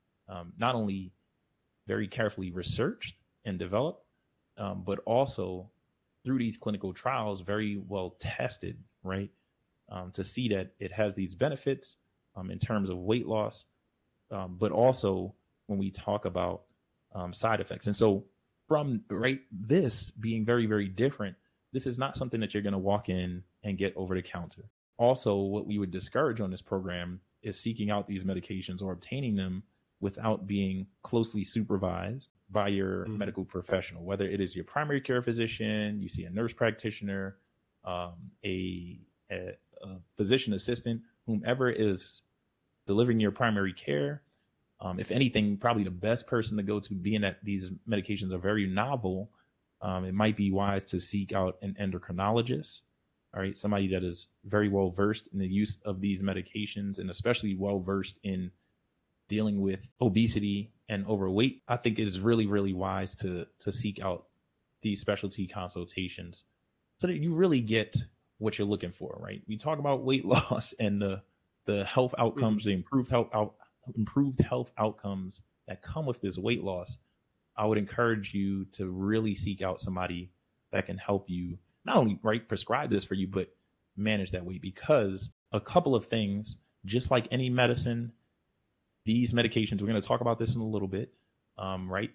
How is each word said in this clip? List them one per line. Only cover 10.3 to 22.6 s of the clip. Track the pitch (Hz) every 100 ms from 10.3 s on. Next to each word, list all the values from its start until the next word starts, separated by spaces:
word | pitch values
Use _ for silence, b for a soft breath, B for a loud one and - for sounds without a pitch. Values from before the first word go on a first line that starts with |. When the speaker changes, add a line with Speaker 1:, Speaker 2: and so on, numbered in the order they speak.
| 123 123
Speaker 1:
that | 98 92 -
it | 92
has | 98 107
these | 95 90
benefits, | 90 143 139 139 135 - - _ _ _ 98
um, | 92
in | 92
terms | - 107 95
of | 90
weight | 92 120 -
loss, | 110 107 - - _ _ _ _ _ -
um, | 98 92 90
but | 104
also | 85 127 127 101 92 95 - _ _ -
when | 98
we | 98
talk | - - 104
about, | 95 90 90 90 _ _ _ _ _
um, | 98 90
side | - 113 104
effects. | - - 107
And | 101
so | 110 98 - _ _ _ -
from, | 151 143 113 -
right, | 101 123 135 -
this | 95 110 170 139 - -
being | - 110 113
very, | 107 120 110
very | 107 101
different, | 92 135 - 98 - _ _ _
this | 131 127
is | 123
not | 135 -
something | 127 113
that | 104
you're | 104